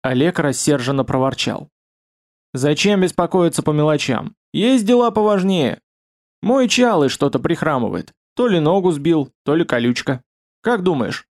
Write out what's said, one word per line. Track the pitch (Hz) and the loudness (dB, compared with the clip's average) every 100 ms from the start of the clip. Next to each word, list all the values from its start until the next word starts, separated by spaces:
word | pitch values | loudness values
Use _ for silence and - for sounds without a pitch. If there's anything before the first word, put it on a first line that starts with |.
| 131 | -2
Олег | 127 160 175 | 0 0 0
рассерженно | 147 123 - 143 120 139 | -2 -2 0 0 0 -2
проворчал: | 131 131 131 135 - 107 147 _ _ _ _ _ _ _ _ | 0 0 0 -2 -6 -6 -12 _ _ _ _ _ _ _ _
"Зачем | 131 143 147 202 202 | -2 0 2 2 2
беспокоиться | 180 - 170 185 170 - | 0 0 0 2 2 0
по | 156 | -2
мелочам? | 151 151 147 - 120 - _ _ | 0 2 0 -2 -4 -6 _ _
Есть | 151 226 262 202 | -2 2 2 4
дела | 240 240 | 2 4
поважнее. | 220 214 202 190 185 120 - _ _ _ _ _ _ | 2 2 2 0 0 0 -4 _ _ _ _ _ _
Мой | 196 269 254 | 0 2 2
чалый | 247 247 185 139 | 2 2 2 0
что-то | - 143 127 | 0 -2 -2
прихрамывает, | 156 170 160 135 107 87 - _ _ - | -4 -2 -2 -2 -4 -6 -10 _ _ -2
то | 240 | 0
ли | 175 | 2
ногу | 151 196 185 | 2 2 2
сбил, | 147 147 160 131 _ | 0 0 0 -2 _
то | - 156 | -2 -2
ли | 170 | 0
колючка. | 120 120 123 - 127 _ _ _ _ | 0 0 -2 -4 -6 _ _ _ _
Как | 220 240 | -4 0
думаешь?" | 180 147 107 - _ | 0 0 -4 -8 _